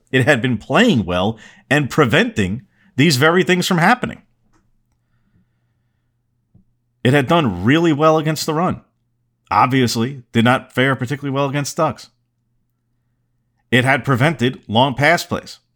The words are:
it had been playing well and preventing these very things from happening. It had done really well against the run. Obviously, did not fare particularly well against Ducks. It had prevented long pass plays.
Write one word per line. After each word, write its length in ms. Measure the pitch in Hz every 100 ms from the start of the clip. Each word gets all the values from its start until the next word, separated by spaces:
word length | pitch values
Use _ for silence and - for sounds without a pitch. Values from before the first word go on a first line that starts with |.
| _
it 120 | 127
had 180 | 127 135
been 160 | 127 110
playing 460 | - 151 240 127
well 340 | 85 90 101 113 - - -
and 200 | 147 127
preventing 760 | - 131 147 240 - 90 117 - _ _ -
these 200 | 170 127
very 260 | 156 180
things 220 | 175 180 -
from 120 | 180
happening. 440 | 175 233 - - _ _ _ _ _ _ _ _ _ _ _ _ _ _ _ _ _ _ _ _ _ _ _ _ _ _ _ _
It 100 | 123
had 120 | 143 127
done 380 | 170 131 87
really 280 | 104 160 170
well 260 | 143 156 156
against 280 | 151 151 -
the 80 |
run. 280 | 156 175 - _ _ _ _ _ _ -
Obviously, 720 | 104 127 131 117 117 120 143 -
did 120 | 117
not 280 | 117 131 -
fare 240 | - 135 135
particularly 380 | 123 143 143
well 140 | 135 139
against 280 | 143 139 -
Ducks. 340 | 156 - - _ _ _ _ _ _ _ _ _ _ _ _ _ _ _ -
It 140 | 120
had 200 | 131 139
prevented 580 | 135 123 147 151 123 - -
long 260 | 107 139
pass 300 | 123 147 170
plays. 360 | - 98 - - _